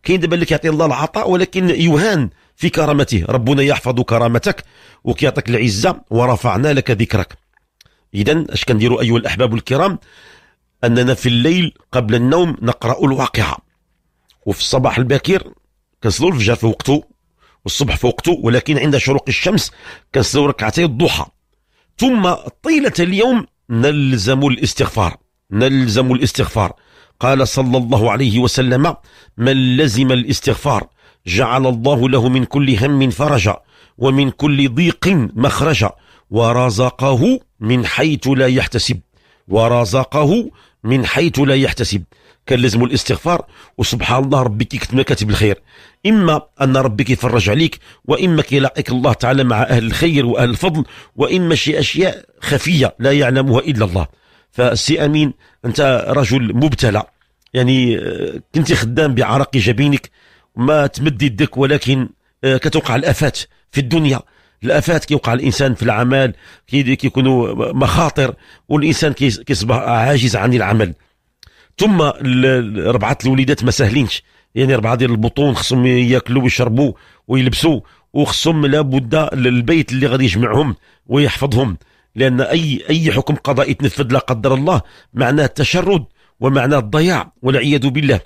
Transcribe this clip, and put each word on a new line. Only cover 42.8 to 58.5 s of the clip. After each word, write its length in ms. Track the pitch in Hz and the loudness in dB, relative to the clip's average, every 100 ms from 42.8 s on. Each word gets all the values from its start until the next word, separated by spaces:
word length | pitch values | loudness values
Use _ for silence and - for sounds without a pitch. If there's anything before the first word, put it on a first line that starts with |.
| 123 | 0
الاستغفار، 600 | 135 - - 123 170 - - - - | 0 -2 -4 -2 -4 -4 -20 -20 -6
وسبحان 460 | - 117 - 123 | -4 -4 -2 -2
الله 180 | 139 139 | 0 0
ربي 220 | 123 104 | 0 -2
كيكتب 300 | 117 107 - | -4 -6 -2
مكاتب 360 | 123 131 135 107 | -2 0 -2 0
الخير، 280 | 98 107 98 _ - - _ 202 | 0 0 0 _ -20 -20 _ 2
إما 360 | 220 170 151 - _ | 2 4 0 -4 _
أن 140 | 135 131 | 0 2
ربي 280 | 131 104 | 0 -2
كيفرج 460 | 120 127 120 120 92 | -2 0 0 0 2
عليك، 280 | 117 165 - - - | 0 0 -4 -20 -16
وإما 380 | - 143 185 156 | -4 -2 2 0
كيلاقيك 480 | - 143 135 - - | 0 0 0 -4 -4
الله 220 | 127 131 | -2 0
تعالى 320 | 113 123 135 | 0 0 2
مع 180 | 127 107 | 2 0
أهل 240 | 120 120 113 | 2 0 0
الخير 400 | - 170 143 120 | 0 0 2 0
وأهل 240 | 113 123 | 0 0
الفضل، 340 | 117 180 156 131 - - - | 0 -2 -2 -4 -10 -20 -4
وإما 380 | 143 180 170 | 0 0 2
شي 240 | 160 - 147 | 0 0 -2
أشياء 460 | 139 151 185 - - _ | -2 0 -2 -2 -18 _
خفية 540 | - 139 156 170 123 - | -4 -2 0 0 0 0
لا 140 | 127 | 0
يعلمها 480 | 143 127 131 135 120 | 2 2 2 2 0
إلا 240 | 156 120 | 0 -2
الله. 220 | 104 90 78 _ _ _ _ | 0 -2 -4 _ _ _ _
فالسي 540 | - 123 110 - 156 | -2 0 0 -2 0
أمين، 280 | 147 151 147 - _ _ | 0 0 0 -4 _ _
أنت 400 | 123 117 139 123 - | -6 0 0 0 -2
رجل 480 | 139 120 131 113 113 | -2 0 0 0 0
مبتلى، 460 | 151 131 120 107 - _ _ _ _ | 0 0 0 -2 -6 _ _ _ _
يعني، 440 | 127 123 131 123 110 | -2 2 2 2 0
آه، 420 | - 90 90 - - | -4 -6 -8 -8 -6